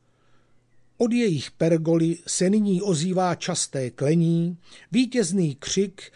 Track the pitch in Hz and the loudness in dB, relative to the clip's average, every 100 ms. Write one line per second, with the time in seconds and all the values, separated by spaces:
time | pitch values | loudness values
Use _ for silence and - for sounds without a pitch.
0 | _ _ _ - _ _ _ - - - | _ _ _ -20 _ _ _ -20 -18 -2
1 | 233 240 226 151 - - 165 165 160 165 | 0 2 2 0 -4 -2 2 2 2 2
2 | 165 170 - - 185 214 202 180 202 160 | 2 -2 -6 -2 2 2 2 0 0 -2
3 | 180 180 180 170 - 170 - 139 127 - | 0 0 0 -2 -4 -6 -4 -4 -6 -2
4 | 139 165 165 170 170 175 - - - 220 | 0 2 2 2 0 -6 -14 -20 -4 0
5 | 262 247 170 190 165 131 - - 196 - | 0 0 0 0 0 -2 -6 -2 -2 -4
6 | - | -20